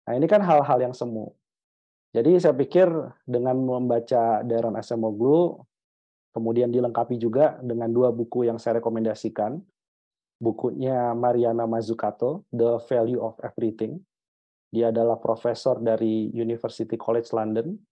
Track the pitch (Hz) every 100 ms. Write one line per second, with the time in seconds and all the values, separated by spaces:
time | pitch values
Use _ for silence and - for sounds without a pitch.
0 | - 123 160 208 185 151 139 127 123 120
1 | 123 110 107 _ _ _ _ _ _ _
2 | _ 113 127 180 175 135 139 180 180 165
3 | - - - 123 127 127 131 127 123 117
4 | 117 123 113 107 117 117 113 107 104 117
5 | 110 104 120 156 175 - - _ _ _
6 | _ _ _ - 113 117 120 123 120 113
7 | 120 120 113 120 151 - 127 117 113 117
8 | 127 117 117 123 120 113 - 113 117 113
9 | 110 107 113 - 104 147 196 _ _ _
10 | _ _ _ _ 117 - 123 - 131 131
11 | 120 117 123 120 117 117 117 113 107 113
12 | 104 - 123 156 - 120 117 117 - 123
13 | 113 123 110 - 120 - 117 113 110 165
14 | 196 _ _ _ _ _ _ 110 117 113
15 | 113 113 - 113 120 117 - 120 117 110
16 | 113 110 110 117 117 117 113 - 113 117
17 | - 117 117 113 110 107 127 208 _